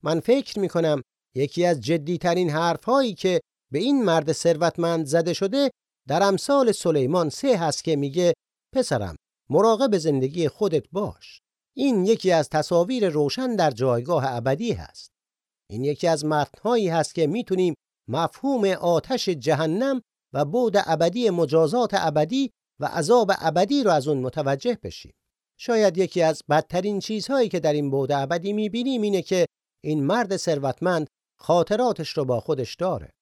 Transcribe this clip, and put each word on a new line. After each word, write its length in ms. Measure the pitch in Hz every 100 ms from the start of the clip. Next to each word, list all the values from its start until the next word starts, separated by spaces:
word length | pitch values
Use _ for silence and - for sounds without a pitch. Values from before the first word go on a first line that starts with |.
من 160 | 143 160
فکر 400 | 185 269 - -
می‌کنم 420 | 190 175 160 147 - _ _ 127
یکی 300 | 139 - 175
از 160 | 156
جدیترین 680 | 110 170 143 175 180 170 175
حرف‌هایی 640 | 151 170 160 - 269 262
که 280 | 185 190 175 - _ _
به 80 | 139
این 240 | 233 277
مرد 280 | 214 165 156
ثروتمند 720 | 160 170 156 170 165 170 165 147
زده 280 | 165 165
شده 380 | 165 196 262 277 - _ _ -
در 160 | 151
امثال 480 | 196 196 - 277 247
سلیمان 580 | 196 180 151 127 180 151
سه 280 | - 277 214
هست 260 | 165 147
که 120 | - 151
میگه: 380 | 139 147 175 - _ _ _ 269
"پسرم، 400 | 247 123 98 78 _ _ _
مراقب 480 | 139 220 214 269 202
زندگی 500 | 156 139 131 165 156
خودت 360 | - 208 156 -
باش." 500 | 175 185 - - - _ _ _ -
این 300 | 277 226 185
یکی 260 | 226 185
از 180 | 170 147
تصاویر 600 | 156 147 175 180 254 196
روشن 460 | 151 147 - 262 220
در 160 | 160
جایگاه 520 | 110 131 120 127 165 135
ابدی 440 | 120 120 139 233
هست. 400 | 113 80 - - _ _ _ _ _ _
این 140 | 104
یکی 240 | 135 147 170
از 180 | 156 151
متن‌هایی 640 | 151 143 - 214 240 190
هست 280 | 165 151 -
که 120 | 151
می‌تونیم 460 | 202 - 185 180 151 _ _ -
مفهوم 580 | 135 165 - 269 262 196
آتش 640 | 185 175 165 - 254 -
جهنم 720 | 165 123 147 160 180 269 262 - _ _
و 120 | 139 143
بعد 280 | 214 240 196
ابدی 540 | 170 160 170 202 233
مجازات 600 | 175 156 160 160 240 226
ابدی 580 | 196 170 147 160 254 269 _ _ _
و 60 | -
عذاب 460 | - 156 240 196 190
ابدی 440 | 160 156 190 285
رو 80 | 220
از 160 | 160 135
اون 100 | 143
متوجه 600 | 127 156 139 135 240 113
بشیم. 300 | 92 - - _ _ _ _ _
شاید 380 | - 226 208 170
یکی 240 | 175 180
از 200 | 160 156 -
بدترین 500 | 151 - 175 196 196
چیزهایی 500 | - 220 - 269 226
که 100 | 175
در 140 | 156
این 180 | 147 143
بعد 200 | 135 135
ابدی 420 | 143 139 170 185
می‌بینیم 480 | 208 214 226 247 254
اینه 200 | 208 190
که 240 | - 185 170 _ _ _
این 200 | 147 156
مرد 340 | 139 214 208 160
ثروتمند 680 | - 147 135 - 175 170 151 _ _ _
خاطراتش 680 | - 170 165 214 247 196 156
رو 160 | - 131
با 140 | 120
خودش 360 | - 139 120 -
داره. 340 | 180 135 73 _